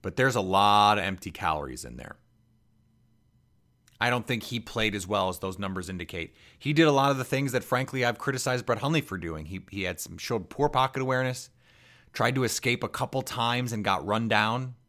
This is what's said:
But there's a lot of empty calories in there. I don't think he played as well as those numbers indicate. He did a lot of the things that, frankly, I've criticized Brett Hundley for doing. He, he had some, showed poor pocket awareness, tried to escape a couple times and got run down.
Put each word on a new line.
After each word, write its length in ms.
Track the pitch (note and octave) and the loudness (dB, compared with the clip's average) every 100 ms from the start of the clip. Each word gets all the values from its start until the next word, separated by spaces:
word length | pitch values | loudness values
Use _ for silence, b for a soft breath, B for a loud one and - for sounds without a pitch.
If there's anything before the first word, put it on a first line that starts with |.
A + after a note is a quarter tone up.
But 160 | G2 F2+ | -6 2
there's 180 | C3 | 2
a 60 | B2 | 2
lot 560 | F#2 G2 G2+ G#2 G#2 G#2 | 2 6 8 8 8 6
of 80 | |
empty 260 | F#2+ F#2+ - | 2 -4 -10
calories 540 | - F2+ D#2 C#2 B1+ | -4 -2 -2 -4 -10
in 140 | B1+ A#1+ | -12 -14
there. 180 | - - _ _ _ _ _ _ _ _ _ _ _ _ _ _ _ _ _ _ | -14 -18 _ _ _ _ _ _ _ _ _ _ _ _ _ _ _ _ _ _
I 80 | A#2 | 0
don't 180 | B2 - | 0 0
think 180 | A#2+ | -4
he 140 | - A#2 | -4 -8
played 360 | - A#2 A2 | -6 -2 0
as 120 | G#2 F2+ | 0 -2
well 220 | G2+ F#2 | 0 0
as 100 | F2+ | -2
those 180 | F#2+ F#2 | -6 -6
numbers 320 | G2 F#2+ F2 | -6 -6 -6
indicate. 440 | F#2 F2 F2+ E2 b b b | -8 -8 -10 -10 b b b
He 140 | C#3 | -2
did 140 | D3+ D#3+ | 4 6
a 60 | |
lot 180 | C#3 C#3 | 6 4
of 80 | C3+ | 0
the 60 | |
things 280 | B2 C3 C#3 | -2 -2 0
that, 100 | A#2+ | -2
frankly, 400 | - B2 C3+ C3 | 0 -2 -2 0
I've 160 | A#2+ A2+ | 0 0
criticized 460 | - C3 C3+ B2+ | -4 -2 -2 -2
Brett 160 | A2+ A2+ | -2 -2
Hundley 220 | C#3 D#3+ | 0 0
for 160 | - F#2+ | -2 -8
doing. 260 | E2 D#2 | -6 -8
He, 160 | D#2 F#2+ F#2 | -8 -12 -10
he 120 | G2 | -6
had 180 | F#2 F2+ | -4 -4
some, 160 | - E2+ | -10 -12
showed 320 | - A#2 F2+ | -4 -4 -4
poor 220 | - C#3+ | 0 0
pocket 320 | C#3 C3 C3+ | 2 0 0
awareness, 480 | C3 B2+ B2+ B2+ - _ b b b b b | -2 0 0 -4 -12 _ b b b b b
tried 200 | - A#2+ C3 | 0 2 4
to 80 | |
escape 380 | A#2+ - B2+ A#2+ | 2 0 0 0
a 60 | A#2+ | -2
couple 320 | - A#2 C3+ | -4 -2 -2
times 540 | C3 - A#2 A#2+ B2 | -4 -2 0 0 0
and 100 | A2+ | -2
got 220 | G2+ F#2+ D#2 | 0 0 2
run 200 | G#2+ A2+ | 0 4
down. 480 | G#2+ G#2+ A#2+ C3 B2 | 4 4 0 -4 -12